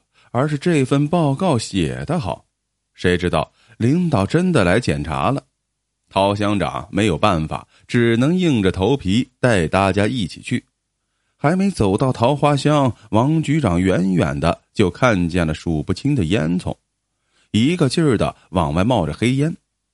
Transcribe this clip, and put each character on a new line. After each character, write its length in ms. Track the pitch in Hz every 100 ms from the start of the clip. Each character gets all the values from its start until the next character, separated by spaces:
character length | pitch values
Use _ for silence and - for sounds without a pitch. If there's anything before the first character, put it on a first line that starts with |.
| _ _ _
而 160 | 117 151
是 120 | 147
这 260 | 175 160
份 240 | 127 139 147
报 260 | 175 147
告 220 | 135 185 123
写 480 | - 95 76 62
得 160 | 69 170
好。 240 | 95 - _ _ _ _ _
谁 240 | - 90 87
知 140 | 87
道 200 | 80 - _ _ -
领 320 | 113 170 175
导 160 | 117 98
真 260 | 160 185
的 100 | 151
来 160 | 87 101
检 240 | - 73
查 280 | 76 67 85
了， 120 | 135 - _ _ _ _ _ _
陶 240 | 98 98
乡 240 | 101 104 101
长 280 | 71 65 64
没 140 | 92 107
有 100 | 76
办 320 | 104 85 78
法， 180 | 73 - _ -
只 260 | 123 117 117
能 180 | 135 180
硬 260 | 175 120
着 80 | 92
头 240 | 92 98
皮 320 | 139 92 110 127 _
带 260 | 127 107 78
大 240 | 95 98
家 160 | 95 107
一 200 | 127 82
起 160 | 62
去。 200 | - 120 - _ _ _ _ _ _
还 220 | _ 143 185
没 140 | 196
走 260 | - 101 101
到 160 | 131
桃 240 | - 120 143
花 180 | 147
乡， 400 | 143 147 147 131 - -
王 340 | 104 135 160
局 160 | 151 156
长 220 | 120 85
远 320 | 92 90 92
远 260 | 143 80 71
的 220 | 80 - _
就 160 | - 92
看 400 | - 127 98 87
见 160 | 90 80
了 80 |
数 280 | 78 87 80
不 120 | 71
清 200 | 92 135
的 120 | 143 80
烟 340 | 104 78 180
囱， 160 | - - _ _ _ _ _ _ _
一 220 | 104 131
个 140 | 175 139
劲 160 | 175
儿 140 | 156 101
的 180 | 76 - _
往 240 | 90 76
外 100 | 80
冒 220 | 104 120 76
着 80 |
黑 220 | 78 117 135
烟。 200 | 151 - _ _ _